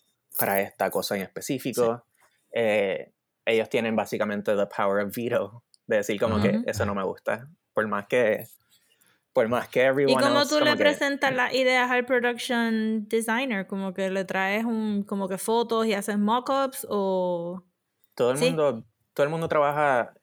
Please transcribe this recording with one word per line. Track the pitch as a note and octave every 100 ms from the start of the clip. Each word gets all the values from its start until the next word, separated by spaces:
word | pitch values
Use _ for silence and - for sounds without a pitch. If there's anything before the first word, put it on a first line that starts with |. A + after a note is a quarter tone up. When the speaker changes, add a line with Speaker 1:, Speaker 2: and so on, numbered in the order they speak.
| _ _ _ -
Speaker 1:
para | - G2
esta | G2+ - F#2+
cosa | F#2 - G2+
en |
específico." | F#2 G2 - C3 C3+ A#2 A#2 A#2 -
Speaker 2:
Sí. | _ _ _ _ A#2
Speaker 1:
Eh, | A2 G#2 G2 D2+ C2 _ _ _ -
ellos | A2+ A2
tienen | B2 A2+ A2
básicamente | G2+ A2 G#2 G#2 G2+ G2+
the | G2+
power | - G2+ G2+ G#2
of | A#2
veto, | A#2 A#2 G2+ A#2 _ _ -
de | A2
decir | G2+ G#2
como | A#2 G#2
que | G#2
Speaker 2:
Ujú. | G#2+ A#2+
Speaker 1:
"Eso | A2 G#2
no | G2+
me |
gusta." | F#2 F#2 - A2 C#3 F3 _
Por | - G#2+
más | G3+ -
que, | B2+ A2 G#2+ A2+ - _ _ _ _ _ _ _
por | C3 A2+
más | A#2+ -
que | -
Speaker 2:
¿Y |
Speaker 1:
everyone | C3 C3+ C#3 C3
Speaker 2:
cómo | - C#4+
Speaker 1:
else | D4 D4+
Speaker 2:
tú |
le | D4
Speaker 1:
como | D4
que |
Speaker 2:
presentas | D4 C#4+ C#4+ C#4 C4+ B3+
las | B3
ideas | B3+ B3+ B3+ B3
al | B3 B3
production | B3 A#3+ A#3+ - A#3+ A3+ A3 A3 A3 G#3+
designer? | A3+ A3+ A3+ C4+ G3+ F#3
¿Como | G3 F#3+
que | F#3 F#3+
le | F#3+
traes | F#3 F#3+ F#3+ G#3
un, | A#3 A3+ G#3+ G3+
como | G3 G3 F#3+
que | F#3+
fotos | - A#3 A#3 A3+ A3
y |
haces | G3+ G3+ G#3
mock-ups | G#3 A#3+ B3 C4+ C4+ - -
o...? | G#3 F#3+ F#3 F3+ F3 E3+ F3+ - _ _ _ _ -
Speaker 1:
Todo | A#2+
el | C3+
Speaker 2:
Sí. | E3
Speaker 1:
mundo, | D#3+ D3 A2+ - _ _
todo | - C#3+
el |
mundo | E3 E3
trabaja, | D#3 C#3+ D3 D3 B2+ A2 -